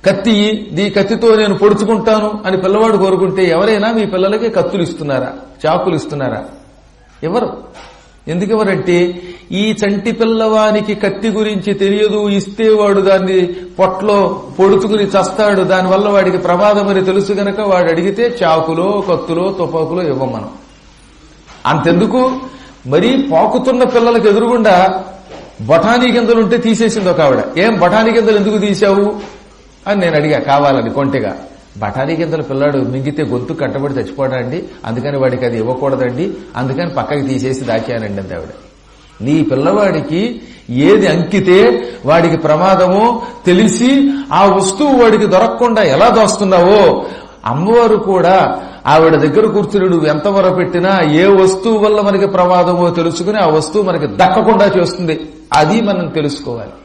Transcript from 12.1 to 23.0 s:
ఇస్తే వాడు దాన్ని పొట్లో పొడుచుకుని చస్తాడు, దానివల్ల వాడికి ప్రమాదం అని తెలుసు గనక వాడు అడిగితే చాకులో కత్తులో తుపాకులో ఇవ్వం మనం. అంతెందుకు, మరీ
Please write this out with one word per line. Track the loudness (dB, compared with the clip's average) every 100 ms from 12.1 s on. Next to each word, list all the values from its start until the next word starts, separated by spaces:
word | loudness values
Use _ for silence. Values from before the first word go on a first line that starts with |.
| 0 -2
ఇస్తే | -2 -4 -2 2
వాడు | 2 2 2
దాన్ని | 2 2 2 0 0 -4 -12 -2
పొట్లో | -2 0 0 0 0 -4 -12 0
పొడుచుకుని | 2 4 2 -2
చస్తాడు, | 0 0 -2 0 0 0
దానివల్ల | 0 0 2 0 2
వాడికి | 2 2 0
ప్రమాదం | -2 0 2 2 2
అని | 0
తెలుసు | 0 -2 -2
గనక | -2 -2 -4
వాడు | 0 2 2
అడిగితే | 0 -2 -2 -2 0
చాకులో | 0 0 0 -2 -2 -2 -2
కత్తులో | -4 -2 -4 -4 -4
తుపాకులో | -4 -4 -4 -4
ఇవ్వం | -4 -4 -4
మనం. | -6 -10 -16 -20 -20 -20 -20 -20 -20 -20 -20 -20 -8 -2
అంతెందుకు, | 0 2 2 2 0 0 -2 -10 -18 -20 -18 -2
మరీ | 0